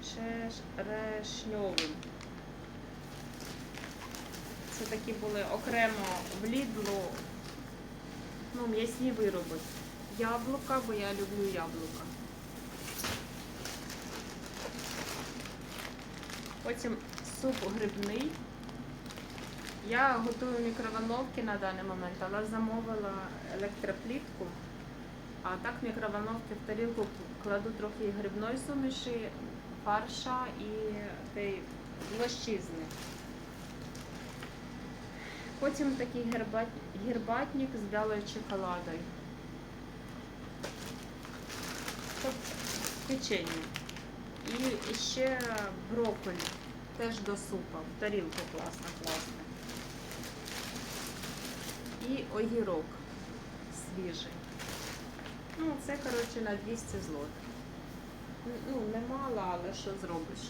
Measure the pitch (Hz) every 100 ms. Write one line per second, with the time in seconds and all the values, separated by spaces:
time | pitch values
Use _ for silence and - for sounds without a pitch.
0 | - - 226 233 226 220 - - 202 214
1 | 220 214 208 - 220 214 202 165 156 156
2 | - - - - - - - - - -
3 | - - - - - - - - - -
4 | - - - - - - - - 214 220
5 | - 208 208 208 196 214 - 233 226 208
6 | 190 196 180 185 214 254 262 214 202 196
7 | 175 - - - - - - - - -
8 | - - - - - 247 233 220 233 254
9 | 254 220 208 185 160 160 151 - - -
10 | - 202 226 240 226 269 - 262 226 214
11 | 202 196 196 202 196 180 165 160 160 156
12 | 165 - - - - - - - - -
13 | - - - - - - - - - -
14 | - - - - - - - - - -
15 | - - - - - - - - - -
16 | - - - - - - 233 240 240 220
17 | - - - - 262 254 190 214 208 202
18 | 202 220 294 - - - - - - -
19 | - - - - - - - - 202 233
20 | 269 240 233 226 254 240 233 226 226 220
21 | 220 240 262 - 226 202 190 190 190 185
22 | 180 180 185 202 220 220 220 226 226 220
23 | 202 196 185 - - 185 202 - - 196
24 | 226 269 - - 175 - - - - -
25 | - - - - 185 185 233 247 240 226
26 | 220 202 214 226 - 208 - 214 233 226
27 | 202 - 180 - 208 202 214 220 214 -
28 | 214 202 202 196 214 262 269 277 262 262
29 | 254 233 220 - - - - - 214 208
30 | 233 - 262 254 247 - 208 214 214 208
31 | 208 175 - 214 202 190 185 - - -
32 | 185 214 240 240 - 202 175 165 156 -
33 | - - - - - - - - - -
34 | - - - - - - - - - -
35 | - - - - - - 277 277 285 254
36 | 240 247 233 240 214 214 233 - - 190
37 | 214 233 214 240 285 269 262 233 202 208
38 | 214 208 208 220 214 196 185 175 170 165
39 | - - - - - - - - - -
40 | - - - - - - - - - -
41 | - - - - - - - - - -
42 | - - 262 - - - - - - -
43 | - 262 - 196 165 160 - - - -
44 | - - - - - 240 262 226 - 233
45 | - - 262 254 240 220 202 190 185 233
46 | 226 208 196 175 165 - - - - -
47 | 233 208 202 202 - 190 170 165 156 -
48 | 208 202 165 - 170 160 170 - - -
49 | - - - - - - - - - -
50 | - - - - - - - - - -
51 | - - - - - - - - - -
52 | 240 269 - 208 220 233 196 170 156 -
53 | - - - - - - - - - 180
54 | 180 165 - - - - - - - -
55 | - - - - - - 320 269 - 277
56 | 262 240 233 240 220 202 202 226 - 196
57 | 175 151 147 - - - - - - -
58 | - - - - 233 240 - 262 214 220
59 | 240 269 277 226 185 175 175 220 - 190
60 | 180 170 156 160